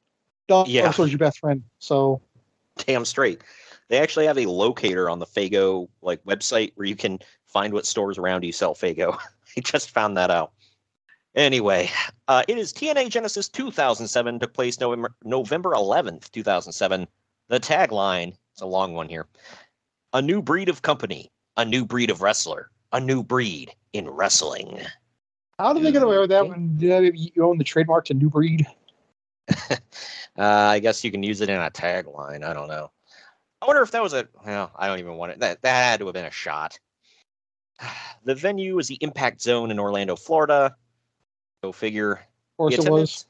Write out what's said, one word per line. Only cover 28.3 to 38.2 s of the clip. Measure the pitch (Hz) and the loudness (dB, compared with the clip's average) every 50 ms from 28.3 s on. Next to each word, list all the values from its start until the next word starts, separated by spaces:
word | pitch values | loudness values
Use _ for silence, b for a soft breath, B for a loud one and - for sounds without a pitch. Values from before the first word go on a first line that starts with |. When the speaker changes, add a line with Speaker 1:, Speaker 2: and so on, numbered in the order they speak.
Speaker 1:
Breed? | 147 151 156 165 160 160 151 - - _ _ _ _ _ _ _ _ _ _ _ _ _ _ - | 4 4 2 4 4 2 2 0 -2 _ _ _ _ _ _ _ _ _ _ _ _ _ _ -2
Speaker 2:
<laughs> | - - - - 143 - - _ B B B B B B B B _ - | -2 -2 0 -4 -4 -4 -4 _ B B B B B B B B _ 0
Uh, | 101 104 104 104 104 104 | 4 4 6 6 6 6
I | 104 107 | 4 4
guess | 104 113 110 - - | 4 2 0 0 -2
you | 113 | -6
can | 92 98 98 | -4 -4 -2
use | 104 107 95 107 | -2 -2 -2 0
it | 98 | -2
in | 98 92 | 0 -2
a | 82 78 | -2 -4
tagline. | - - 85 87 90 92 170 143 143 - 73 71 - 73 - | -6 -4 -4 -2 -2 -2 -6 -8 -12 -14 -12 -12 -12 -10 -8
I | - - | -8 -8
don't | 73 73 - | -8 -8 -8
know. | - - 151 - _ _ b b b b b b b b b _ _ _ | -10 -10 -10 -12 _ _ b b b b b b b b b _ _ _
I | - | 2
wonder | 247 294 285 247 | 4 4 4 4
if | 214 | 2
that | - 233 220 | 2 -2 -2
was | 185 147 | 0 -2
a, | 127 113 - _ _ - | -4 -6 -6 _ _ -10
well, | 107 101 101 95 - - | -6 -6 -6 -6 -6 -6
I | - 95 | -4 -4
don't | 98 95 92 | -2 -2 -4
even | 87 87 82 | -6 -10 -10
want | 82 87 87 - | -10 -10 -10 -6
it. | - | -2
That, | 123 98 87 - | -2 -2 -2 0
that | - 131 127 127 123 123 | 0 2 2 4 4 2
had | 117 104 | 2 0
to | 104 | -2
have | 95 87 | -6 -6
been | 92 87 | -8 -8
a | 78 | -8
shot. | - - - 90 76 76 78 76 - - _ _ _ _ _ _ _ _ _ _ _ _ _ _ _ _ _ _ _ _ | -10 -10 -8 -8 -6 -6 -6 -8 -10 -14 _ _ _ _ _ _ _ _ _ _ _ _ _ _ _ _ _ _ _ _
<sighs> | 127 127 B B B B B B | -16 -16 B B B B B B